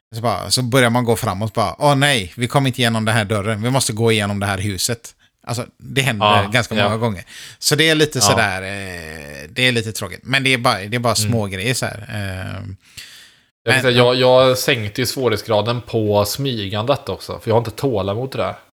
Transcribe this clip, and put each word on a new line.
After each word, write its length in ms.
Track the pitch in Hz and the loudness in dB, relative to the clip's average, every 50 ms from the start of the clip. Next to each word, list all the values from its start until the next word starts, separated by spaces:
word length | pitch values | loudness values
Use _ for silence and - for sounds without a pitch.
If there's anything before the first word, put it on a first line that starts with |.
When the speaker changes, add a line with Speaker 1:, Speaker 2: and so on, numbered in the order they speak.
| _ _ - | _ _ -10
Speaker 1:
Så 60 | 110 | -4
bara, 300 | 110 120 101 90 95 98 | -2 -2 -2 -2 -2 -2
så 100 | 101 131 | -2 -2
börjar 280 | 127 120 113 135 127 117 | 0 2 2 4 4 4
man 140 | 113 123 123 | 4 2 2
gå 100 | 113 117 | 2 0
framåt 380 | - - 110 95 92 110 107 - | 0 0 -2 -2 -2 -4 -4 -2
bara, 220 | - 107 95 82 - | -2 -2 -2 -2 0
"Åh 160 | 143 147 143 | 2 2 4
nej, 380 | 135 139 147 143 117 95 85 - - | 4 4 2 2 2 0 -4 -4 -6
vi 100 | 120 120 | -6 0
kom 200 | - 147 135 135 | 0 2 2 2
inte 140 | 120 - | 0 0
igenom 240 | 127 117 113 113 110 | 0 0 2 0 0
den 100 | 110 110 | 2 2
här 100 | 117 107 | 0 0
dörren, 360 | 95 113 104 95 107 110 101 | 0 -2 -2 -2 -2 -4 -2
vi 80 | 107 120 | -2 0
måste 240 | 131 135 - - 117 | 0 0 0 -2 -2
gå 180 | 104 117 117 | 0 2 2
igenom 280 | 113 107 101 101 104 101 | 2 2 2 0 -2 -2
det 60 | 98 | -2
här 120 | 101 101 95 | -2 -2 -2
huset." 580 | 92 104 98 87 - - 120 - - - - _ _ _ _ _ _ - | -2 -4 -4 -4 -4 -4 -4 -6 -8 -16 -20 _ _ _ _ _ _ -8
Alltså, 180 | 120 113 120 - _ _ | -8 -6 -8 -10 _ _
det 240 | - 131 123 131 | -18 -6 -4 -2
händer 240 | 131 131 120 104 107 | 0 0 0 2 2
Speaker 2:
Ja, 240 | 104 107 104 101 101 107 | 4 4 4 2 2 0
Speaker 1:
ganska 220 | 127 113 - 113 | 0 0 0 0
Speaker 2:
ja. 80 | 110 101 | 0 2
Speaker 1:
många 140 | 101 107 113 | 2 2 0
gånger. 260 | 113 117 104 87 - - - - - - - - | -2 -2 -2 -4 -8 -14 -18 -20 -18 -20 -16 -6
Så 160 | - - 156 | -2 0 2
det 140 | 139 156 160 | 2 4 2
är 60 | 160 | 4
lite 220 | 156 156 147 - 131 | 2 2 0 0 0
Speaker 2:
Ja. 40 | |
Speaker 1:
sådär, 400 | 107 101 98 - 110 101 92 95 | 2 2 4 4 2 0 0 -4
eh, 880 | 95 95 98 101 98 95 90 87 82 78 78 80 73 73 73 69 71 78 | -6 -8 -8 -8 -10 -10 -12 -12 -12 -12 -12 -14 -14 -14 -14 -16 -16 -10
det 180 | 104 127 127 127 | -4 0 2 2
är 40 | |
lite 200 | 123 117 107 110 | 2 2 -2 -2
tråkigt. 280 | 107 - 110 95 87 - - | -6 -8 -8 -8 -10 -12 -8
Men 200 | - 131 139 135 | -4 -4 0 2
det 100 | 135 131 | 2 0
är 40 | 123 | 2
bara, 200 | 120 123 120 98 | 2 0 0 0
det 160 | 95 104 107 | -2 -4 -4
är 40 | 123 | -2
bara 140 | 120 120 107 98 | 0 0 0 0
Speaker 2:
Mm. 120 | 107 104 | 0 0
Speaker 1:
små 140 | 120 113 107 | 0 0 -2
grejer 280 | 101 92 92 95 123 127 | -2 -4 -4 -2 -2 -2
så 120 | - - | -2 -4
här. 200 | 110 - 104 104 101 113 | -6 -6 -10 -12 -10 -8
Eh, 480 | 104 101 98 92 92 98 101 98 95 101 98 98 - _ _ _ - - - - - - - _ _ _ _ _ _ _ | -8 -6 -6 -8 -8 -8 -10 -10 -10 -10 -12 -14 -16 _ _ _ -20 -20 -20 -20 -20 -20 -20 _ _ _ _ _ _ _
Speaker 2:
Jag, 80 | 117 123 | 2 2
Speaker 1:
men 80 | 131 | 4
Speaker 2:
säga, 160 | 127 127 123 123 | 4 4 4 6
jag, 180 | 123 120 123 | 6 6 6
jag 420 | 131 127 127 127 127 131 131 127 127 | 4 6 6 8 8 6 6 4 2
sänkte 440 | - - 143 120 107 101 - - | 2 0 0 0 -2 -4 -4 -2
ju 40 | 127 | -2
svårighetsgraden 760 | - - 143 131 117 107 101 - - 113 104 104 113 120 123 | -2 -2 0 0 0 0 0 0 0 0 2 2 0 -2 -4
på 440 | 113 - - 117 107 104 104 104 101 | -6 -4 -2 -2 0 2 2 2 2
smygandet 840 | 104 - - 139 139 123 110 101 98 101 104 107 123 139 123 - - | 2 -2 -4 -4 -4 -4 -4 -4 -4 -4 -4 0 0 0 -2 -2 -6
också, 300 | 95 92 - - 95 - | -10 -8 -8 -10 -12 -8
för 100 | - 117 | -2 0
jag 60 | 107 | 2
har 40 | 113 | 2
inte 120 | 117 117 | 2 0
tålamod 600 | 107 - - 139 123 101 92 98 101 110 127 135 | -4 -4 -2 -2 0 0 -2 -2 -2 -4 -4 -6
till 80 | 135 123 | -6 -4
det. 160 | 92 90 - - - _ _ | -4 -4 -6 -8 -14 _ _